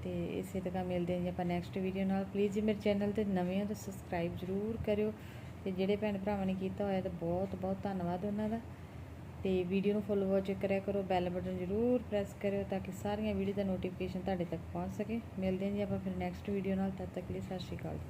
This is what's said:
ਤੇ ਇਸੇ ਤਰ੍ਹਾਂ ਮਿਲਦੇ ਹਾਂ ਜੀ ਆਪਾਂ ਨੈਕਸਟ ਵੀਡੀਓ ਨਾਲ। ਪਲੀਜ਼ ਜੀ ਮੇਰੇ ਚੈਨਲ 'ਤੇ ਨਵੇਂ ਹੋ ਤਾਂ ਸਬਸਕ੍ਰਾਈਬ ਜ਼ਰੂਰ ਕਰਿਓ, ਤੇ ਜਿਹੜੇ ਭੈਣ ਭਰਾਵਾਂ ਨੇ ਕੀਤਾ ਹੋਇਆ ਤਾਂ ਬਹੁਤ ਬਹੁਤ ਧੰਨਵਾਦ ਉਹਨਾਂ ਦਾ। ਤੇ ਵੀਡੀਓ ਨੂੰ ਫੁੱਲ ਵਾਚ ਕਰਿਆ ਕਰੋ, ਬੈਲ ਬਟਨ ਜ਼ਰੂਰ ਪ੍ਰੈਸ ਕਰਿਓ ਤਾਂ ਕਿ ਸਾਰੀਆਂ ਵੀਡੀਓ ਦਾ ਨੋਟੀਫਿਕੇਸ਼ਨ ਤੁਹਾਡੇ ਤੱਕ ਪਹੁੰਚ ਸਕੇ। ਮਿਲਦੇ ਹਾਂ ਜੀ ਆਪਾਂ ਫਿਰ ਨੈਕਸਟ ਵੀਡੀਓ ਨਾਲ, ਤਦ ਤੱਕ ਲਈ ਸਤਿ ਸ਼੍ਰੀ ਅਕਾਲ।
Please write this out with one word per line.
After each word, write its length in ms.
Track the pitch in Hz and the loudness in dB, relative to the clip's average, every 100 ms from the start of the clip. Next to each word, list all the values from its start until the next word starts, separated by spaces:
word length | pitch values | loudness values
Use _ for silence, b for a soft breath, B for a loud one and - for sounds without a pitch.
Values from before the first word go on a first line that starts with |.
ਤੇ 100 | 185 175 170 180 | -4 -4 -2 -2
ਇਸੇ 220 | 190 190 | -2 -4
ਤਰ੍ਹਾਂ 220 | 180 180 180 | -2 -2 0
ਮਿਲਦੇ 280 | 180 175 | 0 2
ਹਾਂ 80 | 180 | 0
ਜੀ 60 | 180 | 0
ਆਪਾਂ 180 | 180 175 | -2 0
ਨੈਕਸਟ 320 | 175 175 196 | 0 -2 -2
ਵੀਡੀਓ 280 | 190 190 190 | -2 0 2
ਨਾਲ। 180 | 190 190 | 2 0
ਪਲੀਜ਼ 280 | 196 202 | 2 2
ਜੀ 80 | 196 | 4
ਮੇਰੇ 180 | 214 208 | 2 2
ਚੈਨਲ 320 | 214 202 202 | 2 2 2
'ਤੇ 140 | 208 202 | 2 2
ਨਵੇਂ 340 | 185 180 190 | 2 2 2
ਹੋ 40 | 208 | 0
ਤਾਂ 80 | 214 | -4
ਸਬਸਕ੍ਰਾਈਬ 600 | - 190 - 175 170 175 | -6 -8 -4 -2 0 -2
ਜ਼ਰੂਰ 400 | - 196 214 226 - | -2 -2 -2 -2 2
ਕਰਿਓ, 260 | 208 214 214 B B B B | 4 2 -2 B B B B
ਤੇ 80 | 202 | -4
ਜਿਹੜੇ 240 | 185 190 202 | 0 2 4
ਭੈਣ 220 | 214 196 | 2 0
ਭਰਾਵਾਂ 280 | 190 202 190 | 0 0 2
ਨੇ 80 | 190 | 0
ਕੀਤਾ 280 | 190 190 | -2 0
ਹੋਇਆ 180 | 202 190 | 2 2
ਤਾਂ 100 | 185 | 0
ਬਹੁਤ 440 | 175 170 175 190 190 | -2 0 0 0 -2
ਬਹੁਤ 260 | 190 190 | -2 0
ਧੰਨਵਾਦ 420 | 202 190 175 180 208 | 0 0 0 0 0
ਉਹਨਾਂ 240 | 208 214 | 0 0
ਦਾ। 100 | 226 - B B B B - - - | -2 -4 B B B B -12 -12 -4
ਤੇ 200 | 190 185 175 | 2 2 4
ਵੀਡੀਓ 280 | 196 196 | 4 4
ਨੂੰ 80 | 208 | 2
ਫੁੱਲ 200 | 208 202 190 | 2 2 4
ਵਾਚ 260 | 196 190 | 4 2
ਕਰਿਆ 260 | 190 196 196 | 0 2 2
ਕਰੋ, 220 | 190 196 | 2 0
ਬੈਲ 260 | 185 185 180 | 2 2 2
ਬਟਨ 280 | 180 180 185 | 0 -2 -2
ਜ਼ਰੂਰ 440 | 180 202 240 247 247 | 0 2 4 4 2
ਪ੍ਰੈਸ 240 | 208 202 - | 0 0 -2
ਕਰਿਓ 220 | 202 196 190 | 0 0 0
ਤਾਂ 100 | 196 | -2
ਕਿ 120 | 190 | -2
ਸਾਰੀਆਂ 420 | 185 208 214 214 196 | -4 -2 0 0 2
ਵੀਡੀਓ 200 | 196 202 | 2 2
ਦਾ 80 | 196 | 0
ਨੋਟੀਫਿਕੇਸ਼ਨ 560 | 185 190 185 185 185 | 0 -2 -2 -2 -2
ਤੁਹਾਡੇ 240 | 180 185 170 | 0 0 0
ਤੱਕ 160 | 165 - | -4 -4
ਪਹੁੰਚ 200 | 175 185 | -4 -4
ਸਕੇ। 260 | - 208 233 - - | -4 -2 -2 -4 -2
ਮਿਲਦੇ 260 | 190 185 196 | 0 2 0
ਹਾਂ 80 | |
ਜੀ 80 | 202 | 0
ਆਪਾਂ 180 | 202 196 | 0 0
ਫਿਰ 160 | 190 180 | -2 -2
ਨੈਕਸਟ 320 | 180 180 - | -2 -4 -2
ਵੀਡੀਓ 260 | 202 190 190 | 0 2 2
ਨਾਲ, 160 | 196 | 0
ਤਦ 180 | 190 185 - | -2 -6 -6
ਤੱਕ 160 | 180 | -4
ਲਈ 100 | 185 | -4
ਸਤਿ 180 | 190 185 | -4 -6
ਸ਼੍ਰੀ 180 | - 165 | -6 -6
ਅਕਾਲ। 220 | 165 156 | -4 -6